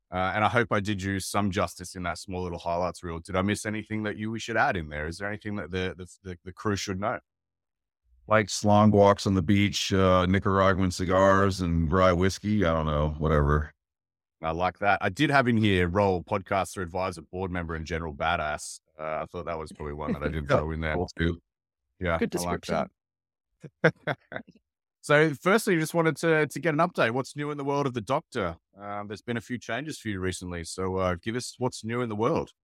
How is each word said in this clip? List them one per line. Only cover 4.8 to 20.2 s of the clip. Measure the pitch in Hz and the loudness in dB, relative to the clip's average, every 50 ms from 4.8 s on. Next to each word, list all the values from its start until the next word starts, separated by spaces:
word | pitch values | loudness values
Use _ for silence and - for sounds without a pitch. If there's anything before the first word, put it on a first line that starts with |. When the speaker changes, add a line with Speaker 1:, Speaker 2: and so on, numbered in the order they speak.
| 78 73 | -6 -6
Speaker 1:
there? | 73 76 76 80 | -8 -8 -8 -8
Is | 85 92 | -8 -8
there | 98 101 | -8 -8
anything | 104 104 - 107 101 | -8 -8 -10 -8 -8
that | 104 82 82 | -8 -8 -6
the, | 90 92 92 92 73 78 | -6 -4 -4 -4 -6 -10
the, | 90 - - _ - | -16 -18 -18 _ -14
the, | 95 90 - - | -14 -14 -14 -14
the | 92 - | -18 -16
crew | - - 107 101 | -6 -4 -2 -2
should | 95 - 104 95 92 | -2 -2 -6 -6 -4
know? | 104 117 123 - _ _ _ _ _ _ _ _ _ _ _ _ _ _ _ _ _ _ _ _ _ - | -4 -4 -6 -6 _ _ _ _ _ _ _ _ _ _ _ _ _ _ _ _ _ _ _ _ _ 2
Speaker 2:
Like | 107 107 107 - - - - | 2 2 2 2 -4 -2 2
long | 104 104 104 107 107 | 6 6 8 8 8
walks | 104 101 101 101 101 - - | 8 8 8 8 8 6 2
on | 107 98 | 0 2
the | 95 | 2
beach, | 85 101 101 98 101 101 101 - - - | 4 4 4 4 4 2 0 -2 -2 0
uh, | 98 95 95 92 92 92 90 90 | 2 4 6 6 6 6 4 4
Nicaraguan | 95 98 - 104 95 95 95 95 95 90 95 92 | 2 2 2 2 2 4 4 4 4 4 0 -2
cigars | 87 - 92 85 92 95 98 98 95 98 98 101 95 92 | 0 -2 -2 2 4 6 6 6 6 6 4 2 2 0
and | 92 85 85 82 82 76 | -2 0 2 2 2 2
rye | 82 92 92 92 87 | 4 6 6 6 6
whiskey. | 85 92 95 - - - 104 107 104 95 | 4 2 0 0 -2 -4 -2 0 2 2
I | 85 | 2
don't | 82 80 78 | 2 2 0
know, | 78 76 73 76 76 76 78 | 0 0 2 0 0 0 0
whatever. | 76 78 80 73 71 71 73 76 76 - _ _ _ _ _ _ _ _ _ _ _ _ _ _ 80 | 0 4 4 4 4 4 2 2 0 -4 _ _ _ _ _ _ _ _ _ _ _ _ _ _ -6
Speaker 1:
I | 80 | -6
like | 80 85 92 90 - - | -4 0 -2 -2 -2 0
that. | 101 101 95 - | 2 2 2 2
I | 92 104 | 0 -4
did | 95 - 143 139 | 0 0 0 2
have | 139 139 123 123 | 4 4 4 4
in | 117 107 | 2 2
here | 110 104 98 90 90 87 | 4 4 4 4 2 2
role | 85 104 101 98 92 87 78 | 2 2 4 4 2 0 -2
podcaster, | - 110 101 92 - 98 95 90 - - 101 92 | -4 -4 -4 -2 -2 -2 -2 -2 -2 -4 -8 -8
advisor, | 80 87 92 92 95 90 85 73 | -6 -4 -4 -4 -4 -6 -8 -16
board | _ 92 90 95 90 | _ -8 -6 -6 -4
member, | 90 90 85 80 82 | -4 -6 -6 -6 -6
and | 80 80 | -8 -6
general | 80 85 80 82 80 73 | -6 -6 -6 -6 -8 -6
badass. | 71 80 80 87 82 76 76 76 76 - - - - _ _ _ 78 | -4 -2 0 0 0 -2 -4 -6 -8 -10 -12 -16 -18 _ _ _ -10
Uh, | 78 78 78 76 78 | -8 -6 -6 -6 -6
I | - | -8
thought | - 90 80 82 | -10 -10 -8 -8
that | 85 80 | -8 -8
was | 78 76 | -8 -12
probably | - - 78 73 73 | -12 -12 -10 -10 -8
one | 76 73 - - | -8 -6 -6 -6
that | 69 | -4